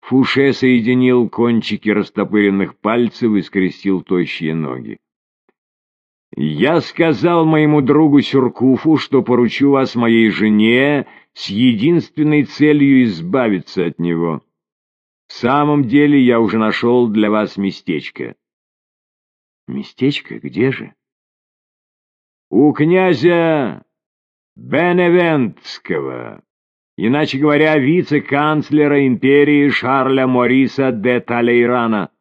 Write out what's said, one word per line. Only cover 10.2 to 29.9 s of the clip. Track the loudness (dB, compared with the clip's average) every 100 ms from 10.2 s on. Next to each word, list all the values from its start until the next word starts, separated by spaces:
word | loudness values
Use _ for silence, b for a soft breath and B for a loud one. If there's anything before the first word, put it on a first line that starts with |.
| 2
жене | 2 0 2 2 2 2 -2 -4 b b
с | -18 -10
единственной | 0 0 2 2 0 -2 -4 0 0
целью | -2 0 2 4 4 4
избавиться | 2 -2 -4 -2 0 -2 -4 -6
от | -6 -4
него. | -4 -2 -4 -6 _ _ _ _ _ _ _ _ _
В |
самом | -8 -2 0 0 0
деле | 0 2 4 4
я | 4 2
уже | 0 0
нашел | -2 -2 0 2 2
для | 0 0
вас | 0 -2 -4
местечко". | -6 -6 -8 -8 -8 -14 -14 -14 _ _ _ _ _ _ _ _ _ _ _ _ -12
"Местечко? | -12 -12 _ -4 -4 -8 -14
Где | -12 -2 -2
же?" | -2 -12 _ _ _ _ _ _ _ _ _ _ _ _ _ _ _ _
"У | 2 2
князя | 2 0 2 2 2 2 2 0 -2 -4 -8 _ _ _ _ _ _ _ -20
Беневентского". | -6 -2 0 2 2 2 2 0 -2 -6 -20 -20 -8 -8 -6 -10 -14 -18 _ _ _ _ _ -6
Иначе | -2 0 -2 0
говоря, | 0 2 2 2
вице-канцлера | 2 0 0 -4 -2 -2 0 -2 0 0 2 2 2
империи | 0 2 4 4 4 2
Шарля | 0 -2